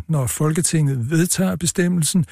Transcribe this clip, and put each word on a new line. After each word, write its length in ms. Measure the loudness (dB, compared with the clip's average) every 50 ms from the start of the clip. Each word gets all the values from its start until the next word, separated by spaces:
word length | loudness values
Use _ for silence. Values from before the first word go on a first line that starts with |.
| -4 -2
når 200 | -2 0 0 -2
Folketinget 840 | -2 0 0 0 0 0 0 0 2 2 2 2 0 -2 -2 0
vedtager 440 | 0 0 0 0 0 0 0 0 -2
bestemmelsen, 720 | -2 -4 -2 0 0 0 2 2 0 0 0 0 0 0 -2